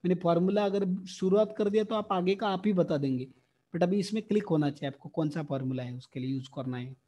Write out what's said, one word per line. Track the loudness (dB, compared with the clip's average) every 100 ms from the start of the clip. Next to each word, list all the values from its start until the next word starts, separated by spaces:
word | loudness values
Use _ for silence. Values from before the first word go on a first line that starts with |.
मैंने | 2
फॉर्मूला | 2 4 4 4 2
अगर | 2 0 0 -2
शुरुआत | -6 -2 2 4 2 0
कर | 2
दिया | 2
तो | 0
आप | -4 0
आगे | 0 0
का | 0 -2
आप | 0 0
ही |
बता | 2 2 0
देंगे, | 0 -2 -6 -16 _ _ _
but | 0
अभी | 2 2
इसमें | 0 -4
क्लिक | 0 0 2
होना | 2 2
चाहिए | -2 -8
आपको, | -8 -8
कौन | -2 -2
सा | -2
फॉर्मूला | -4 -4 -2 -4
है | -6
उसके | -10 -12 -8
लिए | -4
यूज़ | -6 -6
करना | -10 -8 -8
है। | -10 -14